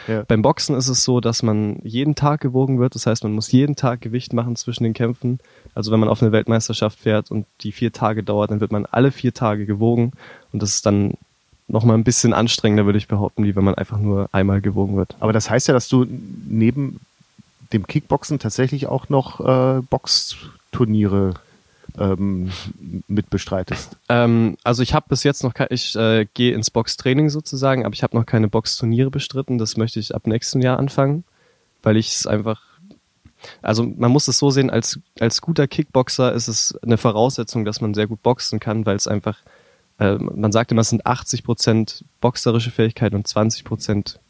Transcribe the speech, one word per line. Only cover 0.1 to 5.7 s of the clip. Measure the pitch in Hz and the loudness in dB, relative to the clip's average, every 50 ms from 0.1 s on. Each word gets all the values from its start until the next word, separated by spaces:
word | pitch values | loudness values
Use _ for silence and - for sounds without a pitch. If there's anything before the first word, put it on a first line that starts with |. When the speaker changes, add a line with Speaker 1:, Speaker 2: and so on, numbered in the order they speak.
| 113 107 107 - | -4 -2 0 2
Speaker 2:
Beim | 117 110 | 2 4
Boxen | 107 135 165 - - - 143 | 4 4 2 2 0 -2 0
ist | 123 127 131 | 0 0 0
es | 127 - - | 0 0 2
so, | - 127 123 | 2 2 2
dass | 113 113 113 - | 2 0 0 0
man | - 113 107 107 107 104 - - - | 0 0 0 0 0 -2 -4 -6 -8
jeden | 110 107 123 143 151 147 | -6 -4 -2 0 0 0
Tag | - 143 147 147 151 | 2 2 2 2 0
gewogen | - 135 123 131 135 135 135 123 | -2 0 0 2 2 2 2 2
wird, | 123 131 - | 2 0 0
das | 113 - | -2 -2
heißt, | 120 110 - | -2 -2 0
man | - 104 | -2 -4
muss | 107 107 113 - | -2 -4 0 2
jeden | - 127 139 143 143 | 4 4 4 2 0
Tag | - - 123 123 120 | 0 -2 -2 -2 -2
Gewicht | - 113 113 127 127 - 127 | -6 -6 -6 -6 -6 -4 -2
machen | 117 120 123 117 | -2 -2 -2 -4
zwischen | - - - 113 - 117 | -6 -6 -8 -4 -2 -2
den | 113 | -2
Kämpfen. | 110 - 120 117 123 - - 123 127 123 _ _ _ - - - | 0 0 -2 -2 -2 -2 -2 -4 -4 -4 _ _ _ -20 -20 -12